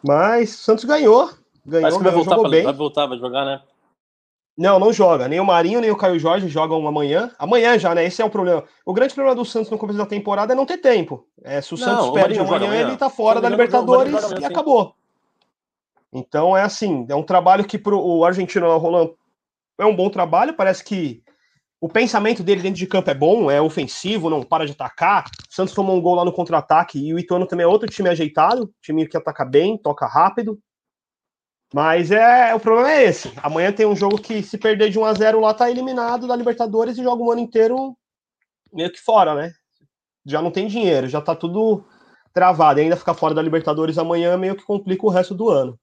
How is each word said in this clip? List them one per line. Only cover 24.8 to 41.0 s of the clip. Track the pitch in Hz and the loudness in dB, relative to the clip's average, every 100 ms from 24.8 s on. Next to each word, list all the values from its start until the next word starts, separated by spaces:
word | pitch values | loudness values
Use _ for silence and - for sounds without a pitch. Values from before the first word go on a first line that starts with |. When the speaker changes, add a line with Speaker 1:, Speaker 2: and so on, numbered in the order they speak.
| 127 - 170 196 - - - | -14 -4 0 0 -4 -20 -16
Speaker 1:
O | |
Santos | - 190 - | -6 -6 -4
tomou | 190 185 | -2 0
um | |
gol | 170 180 | 2 0
lá | 175 | 0
no | |
contra-ataque | 180 170 165 - 160 170 143 | -4 -2 -2 2 0 0 -6
e | 147 | -6
o | 165 | -6
Ituano | 170 180 185 | -4 -4 -2
também | 175 170 | 0 2
é | |
outro | 208 214 | 2 0
time | - 185 | -4 -2
ajeitado, | 165 151 156 165 247 214 _ | -2 -2 0 0 0 -6 _
time | - 156 160 | -6 -4 -2
que | 160 | -4
ataca | 156 147 135 | -8 -8 0
bem, | 143 180 220 | 2 2 -2
toca | - 147 120 | -6 -4 -2
rápido. | 147 185 190 226 208 _ _ _ _ _ _ _ _ _ _ _ | 2 0 0 -6 -8 _ _ _ _ _ _ _ _ _ _ _
Mas | 143 156 170 160 | -2 2 2 2
é, | 208 233 247 240 226 | 4 6 6 4 2
o | |
problema | 226 226 254 | 2 2 4
é | 302 | 4
esse. | 226 - - - | 4 2 -8 -8
Amanhã | 147 156 185 | -6 -2 -2
tem | 202 214 | 0 0
um | 196 | 2
jogo | 202 208 | 0 -2
que, | - 214 | -4 -8
se | 202 208 | -8 -4
perder | 220 208 214 | -2 0 0
de | 202 | 2
um | |
a | 220 | 0
zero | 208 214 220 | 2 2 4
lá, | 214 | 2
tá | 214 240 | 2 0
eliminado | 247 262 254 233 240 247 | 0 -6 -6 -4 -6 -4
da | 247 | -4
Libertadores | 240 233 233 220 233 247 | -2 -2 -2 -2 -2 -4
e | |
joga | 247 240 | -4 -2
um | 233 | -2
ano | 233 | -2
inteiro | 233 226 226 254 269 254 _ _ _ _ _ _ _ | -2 2 2 0 -6 -12 _ _ _ _ _ _ _
meio | - 175 | -8 -8
que | 175 | -6
fora, | - 220 165 147 | 0 2 4 0
né? | 165 165 _ _ _ _ _ _ 143 | -6 -12 _ _ _ _ _ _ -6
Já | 151 | -4
não | 170 | -4
tem | 180 214 | -4 -6
dinheiro, | 214 202 143 | -2 0 0